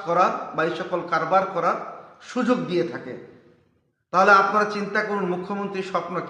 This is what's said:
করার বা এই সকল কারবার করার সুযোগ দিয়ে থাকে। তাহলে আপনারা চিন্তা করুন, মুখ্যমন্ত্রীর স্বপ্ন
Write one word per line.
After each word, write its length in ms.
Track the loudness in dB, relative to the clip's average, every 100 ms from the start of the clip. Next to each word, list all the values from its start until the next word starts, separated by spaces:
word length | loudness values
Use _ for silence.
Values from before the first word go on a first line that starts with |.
করার 520 | 0 2 4 2 -6 -2
বা 80 |
এই 120 | -2 -2
সকল 240 | -4 -4 -2
কারবার 360 | -2 2 2 2
করার 280 | -2 0 -2 -6 -14 -18 -20
সুযোগ 460 | -8 -2 0 0 0
দিয়ে 220 | -2 -2
থাকে। 420 | -6 -10 -14 -16 -20 _ _ _ _ _ _ -2
তাহলে 200 | 4 8
আপনারা 400 | 8 6 2 0
চিন্তা 340 | -2 -4 -2
করুন, 220 | -2 -2 -2
মুখ্যমন্ত্রীর 580 | -4 -6 -6 -6 -6
স্বপ্ন 360 | -4 -4 -4 -6